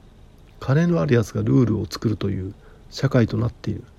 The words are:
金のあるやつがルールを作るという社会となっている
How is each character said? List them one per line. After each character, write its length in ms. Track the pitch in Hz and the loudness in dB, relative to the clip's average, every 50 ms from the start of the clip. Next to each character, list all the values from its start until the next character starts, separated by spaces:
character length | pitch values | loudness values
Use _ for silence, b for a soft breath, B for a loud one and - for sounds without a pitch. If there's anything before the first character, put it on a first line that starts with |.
| - - - - - - - - - - - - | -20 -20 -20 -20 -20 -20 -20 -20 -20 -20 -20 -8
金 300 | - 127 135 156 175 175 | -2 0 2 2 2 2
の 120 | 170 165 | 2 0
あ 60 | 160 | 2
る 80 | 143 120 | 2 2
や 80 | 120 | 2
つ 80 | 110 - | 2 0
が 120 | - 110 | -4 -4
ル 200 | 107 120 135 135 | 0 2 4 4
ー 20 | 120 | 4
ル 120 | 107 110 98 | 4 2 -2
を 80 | 92 | -4
作 220 | - - - - 113 | -6 -6 -4 -2 -2
る 80 | 104 | -2
と 140 | - - 101 | -2 -4 -4
い 180 | 98 95 92 104 | -4 -6 -8 -10
う 40 | - b b b b b b b | -12 b b b b b b b
社 180 | - - - 135 | -6 -4 -2 2
会 200 | - 127 113 - | 2 2 2 2
と 80 | - | 0
な 100 | 110 113 | -2 -2
っ 60 | 117 | -4
て 180 | - - - 107 | -6 -6 -8 -8
い 40 | - | -8
る 100 | - - - - | -8 -10 -16 -20